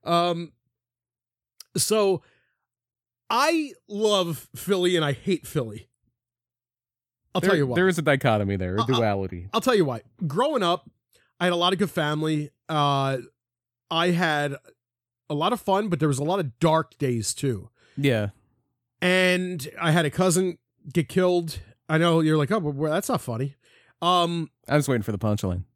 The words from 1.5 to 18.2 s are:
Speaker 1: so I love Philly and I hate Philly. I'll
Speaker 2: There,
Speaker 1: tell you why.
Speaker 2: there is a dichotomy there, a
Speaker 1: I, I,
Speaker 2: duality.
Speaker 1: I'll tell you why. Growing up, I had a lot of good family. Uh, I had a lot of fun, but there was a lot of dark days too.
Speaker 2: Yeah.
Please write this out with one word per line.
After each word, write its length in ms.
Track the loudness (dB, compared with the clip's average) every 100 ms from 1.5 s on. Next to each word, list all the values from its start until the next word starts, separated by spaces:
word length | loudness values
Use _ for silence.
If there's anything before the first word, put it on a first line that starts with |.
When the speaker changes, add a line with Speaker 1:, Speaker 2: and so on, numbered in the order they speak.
| _ -10 -4
Speaker 1:
so 440 | 0 2 2 0 _ _ _ _ _ _ _ _ _ _ _
I 440 | 0 2 2 -2 -12 _
love 600 | -2 2 2 0 -4 -10 -12
Philly 400 | -2 2 2 2
and 100 | 0
I 80 |
hate 320 | -2 -2 -4 -2
Philly. 400 | -6 -6 -10 -18 _ _ _ _ _ _ _ _ _ _ _ _ _ _ -2
I'll 60 |
Speaker 2:
There, 100 | 2
Speaker 1:
tell 60 | 2
you 100 | 2
why. 80 | 2
Speaker 2:
there 120 | 2
is 100 | 2
a 20 |
dichotomy 540 | 0 2 2 2 0 -2
there, 200 | -2 -2
a 40 |
Speaker 1:
I, 20 |
I, 40 | 0
Speaker 2:
duality. 600 | 2 2 0 -4 -8 -4
Speaker 1:
I'll 80 | -2
tell 140 | 2 2
you 100 | 2
why. 160 | -2 -12 _ -6
Growing 380 | 0 0 0
up, 260 | 0 -2 -6 _ _ _ _ _
I 60 | -2
had 80 |
a 40 | 2
lot 160 | 0
of 60 | 0
good 120 | -2
family. 580 | 0 -2 0 -2 -2 -4 _ -6
Uh, 500 | 0 2 2 0 -4 -8 _ _ _ _ _ _
I 180 | 0 2
had 440 | 2 2 2 0 -4 -14 _ _ _ _ _ _
a 40 | -2
lot 180 | 0
of 80 | -2
fun, 280 | 0 0 0
but 100 | 0
there 80 | 0
was 120 | 0
a 40 |
lot 160 | -2 -2
of 200 | -4 0
dark 380 | 2 2 0 _
days 360 | -2 -2 -4
too. 360 | -4 -4 -4 -8 _ _ -2
Speaker 2:
Yeah. 320 | 0 2